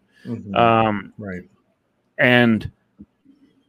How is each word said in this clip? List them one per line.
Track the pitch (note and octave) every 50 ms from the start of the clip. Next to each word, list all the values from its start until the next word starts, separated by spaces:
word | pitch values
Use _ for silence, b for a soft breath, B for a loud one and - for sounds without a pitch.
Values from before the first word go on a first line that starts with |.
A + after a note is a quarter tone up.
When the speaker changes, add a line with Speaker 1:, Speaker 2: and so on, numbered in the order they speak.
| _ _ B B B
Speaker 1:
Mm-hmm. | B2 A#2 G#2 F#2+ G2 G2
Speaker 2:
Um, | A#2 A#2 A#2 A2+ A2+ A2+ A2 G#2 G2+ F#2 - - -
Speaker 1:
Right. | G#2 G2 F#2 F2+ F2 _ _ _ _ _ _ _ _ _ _ _ _ _ _ -
Speaker 2:
and | C#3+ B2+ B2 B2 A#2+ A#2 A2+ G#2 - G2 - _ _ _ _ - - _ _ _ _ _ _ _ _ _ _ _ _